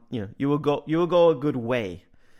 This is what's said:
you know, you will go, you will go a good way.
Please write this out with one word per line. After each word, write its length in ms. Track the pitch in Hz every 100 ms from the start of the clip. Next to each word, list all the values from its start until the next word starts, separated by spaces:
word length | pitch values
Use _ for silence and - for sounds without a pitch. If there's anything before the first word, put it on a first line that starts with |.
| _
you 120 | 120
know, 80 | 98 -
you 120 | 139
will 80 | 147
go, 240 | 143 143 -
you 100 | 160
will 100 | 175
go 220 | 175 170
a 60 | 147
good 200 | 147 131
way. 480 | 113 123 98 87 _ - _